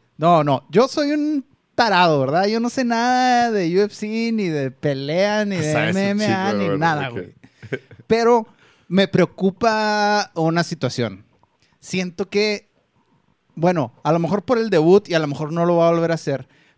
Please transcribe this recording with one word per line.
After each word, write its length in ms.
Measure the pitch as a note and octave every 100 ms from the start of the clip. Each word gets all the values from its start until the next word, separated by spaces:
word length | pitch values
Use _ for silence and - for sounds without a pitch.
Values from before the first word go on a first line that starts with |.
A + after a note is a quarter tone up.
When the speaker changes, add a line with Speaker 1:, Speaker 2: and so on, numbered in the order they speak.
| _ -
Speaker 1:
no, 260 | E3 E3
no, 220 | D3 C3 -
yo 160 | E3+ C4
soy 240 | D#4 C#4+
un 340 | D4+ D4 D4 - _ _
tarado, 440 | - A#3 F3+ F3 D3
¿verdad? 280 | C3 E3 G3+
Yo 120 | A3+
no 100 | A#3
sé 120 | C4
nada 680 | A#3+ A#3 B3 B3+ B3+ A#3+ A#3+
de 260 | G#3 E3 F3+
U 40 |
F 100 | G#3
C, 380 | - G#3+ A3 A#3
ni 160 | A3 F#3
de 240 | D3+ C3
pelea, 760 | C3 D3+ C3+ C#3 E3+ G#3 G#3+
ni 120 | G3+ F#3
de 140 | D#3
Speaker 2:
Sabes 240 | D3+ A2
un 60 | F#3+
Speaker 1:
M 80 | G3 G3+
M 80 | G#3
A, 160 | F#3+ F#3+
Speaker 2:
chingo, 140 | G3+
Speaker 1:
ni 60 | G3+
Speaker 2:
¿verdad? 100 | D3
Speaker 1:
nada, 300 | E3 D3+ C3+
Speaker 2:
Ok. 40 |
Speaker 1:
güey. 200 | A2+ F#2 _ - _ G#2 C3 - - -
Pero 400 | A3+ A#3 A#3+ A3 _ _ _ -
me 200 | F#3 F#3+
preocupa 1200 | - E3 - F#3+ F#3+ A#3 G#3+ G#3+ G#3 G#3 G#3 F#3+
una 280 | E3+ D#3+ E3+
situación. 600 | E3 E3 B2+ - A2+ F#2+ _ _ _ _ _ _
Siento 480 | - F#3 F3+ E3 F#3+
que, 400 | G3+ G#3+ G3+ - _ _ _ _ _ _ _ _
bueno, 380 | - E3+ F3 A#2 -
a 80 | -
lo 60 | E3
mejor 240 | E3 G3+
por 120 | - A#3
el 120 | A3+
debut 360 | E3+ D#3+ G3+ -
y 40 |
a 60 | E3
lo 80 | D3
mejor 240 | C#3 D3+
no 120 | E3+
lo 100 | F3 E3+
va 120 | E3+
a 20 |
volver 200 | E3+ E3
a 40 |
hacer, 320 | E3 D#3 C3+ - _ _